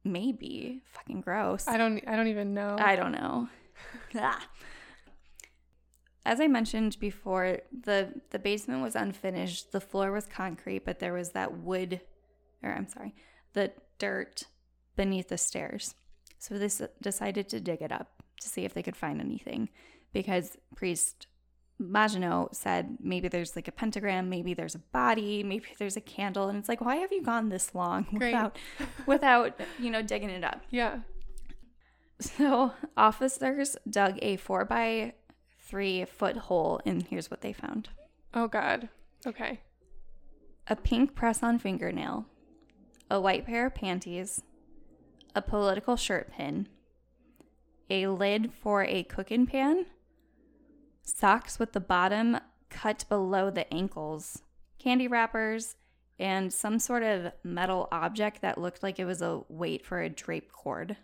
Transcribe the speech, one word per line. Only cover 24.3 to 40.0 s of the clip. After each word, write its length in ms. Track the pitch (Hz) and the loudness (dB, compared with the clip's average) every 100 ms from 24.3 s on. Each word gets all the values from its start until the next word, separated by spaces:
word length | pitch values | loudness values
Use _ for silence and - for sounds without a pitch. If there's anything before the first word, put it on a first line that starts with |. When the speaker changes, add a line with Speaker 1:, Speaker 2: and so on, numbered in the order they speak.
| 180 175 | -2 -2
Speaker 1:
there's 220 | 170 165 | -4 -4
a 40 | 170 | -8
body, 640 | - - 247 220 208 208 | -4 2 4 4 2 -2
maybe 220 | 202 196 - - | -2 -4 -6 -6
there's 160 | 208 202 | -4 -4
a 40 | |
candle." 480 | - - 202 190 196 | -8 -4 -2 0 0
And 80 | 202 | -2
it's 100 | 202 | -2
like, 120 | 240 | -2
why 160 | 240 285 | 0 0
have 140 | 381 | 0
you 120 | 392 | 0
gone 260 | 269 233 220 | 0 0 0
this 240 | 185 - | 0 -2
long 280 | 185 175 185 - | -2 0 0 0
Speaker 2:
Great. 180 | 214 240 | 0 2
Speaker 1:
without, 240 | 233 214 - - - | 2 2 -2 -14 -8
<laughs> 240 | - - - | -8 -4 4
without, 520 | 277 277 240 233 - - - | 6 8 8 6 -2 -10 -4
you 100 | 240 | 0
know, 100 | 220 | 0
digging 260 | 220 208 202 | 0 -2 -2
it 140 | 180 | -2
up? 180 | 170 - - | -4 -4 -4
Speaker 2:
Yeah. 280 | 247 233 233 - - - - - - - - _ _ _ _ | 0 0 -2 -6 -8 -6 -6 -8 -12 -16 -20 _ _ _ _
Speaker 1:
So 540 | - - 285 247 254 - 302 - | -10 2 4 6 4 0 -4 6
officers 800 | 214 220 262 - 262 277 277 - 208 | 6 6 0 0 0 0 -2 -2 -2
dug 280 | 202 196 190 | 4 4 2
a 160 | - 190 | -2 -2
four-by-three 1700 | - 190 196 233 226 226 226 - _ _ _ _ - 196 196 185 | 0 0 2 2 2 0 -4 -8 _ _ _ _ -10 -2 0 0
foot 320 | 185 - 202 233 | -4 0 0 0
hole, 420 | - 180 160 - | 0 2 2 0
and 160 | - 175 | 0 -2
here's 280 | 175 185 160 | -2 -6 -6
what 100 | - | -8
they 120 | 208 | -8
found. 360 | 208 - 220 - - - _ - | -8 -8 -8 -8 -16 -18 _ -6
Speaker 2:
Oh, 140 | 233 233 | -2 0
God. 420 | 220 - - 233 - - _ | 0 2 0 -2 -16 -20 _
Okay. 340 | 254 - - 247 - _ - - | -10 -6 -6 -6 -14 _ -18 -14